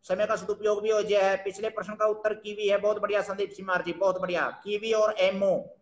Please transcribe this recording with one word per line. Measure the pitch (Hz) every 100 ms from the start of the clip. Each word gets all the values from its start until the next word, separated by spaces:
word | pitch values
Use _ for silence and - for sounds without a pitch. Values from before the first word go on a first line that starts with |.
समय | - 185 214
का | 208
सदुपयोग | 180 202 208 208
भी | 214
हो | 214
गया | 196 202 190
है। | 190
पिछले | 196 196 220
प्रश्न | - 190
का | 214 214
उत्तर | 214 214
कीवी | 214 208 208 208
है, | 202
बहुत | 208 214
बढ़िया | 208 208
संदीप | 202 196 196
सिमार | - 190 180
जी, | 175
बहुत | 170 190 185
बढ़िया। | 180 175 131 -
कीवी | 202 208 220
और | 220 214 214
एमओ | 185 196 196 165 - -